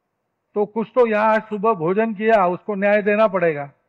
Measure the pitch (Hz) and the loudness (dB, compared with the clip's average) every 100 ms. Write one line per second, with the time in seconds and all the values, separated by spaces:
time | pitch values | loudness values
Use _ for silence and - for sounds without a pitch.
0 | _ _ _ _ _ 208 208 220 214 262 | _ _ _ _ _ -4 -4 -4 -2 2
1 | 233 208 220 220 214 208 220 208 160 190 | 2 2 2 0 -2 -4 -2 0 -2 -2
2 | 226 202 220 220 180 175 - 202 202 208 | -2 -2 2 2 2 -2 -6 -2 0 0
3 | 202 208 220 185 170 147 143 - | 2 2 0 2 -2 -2 -10 -16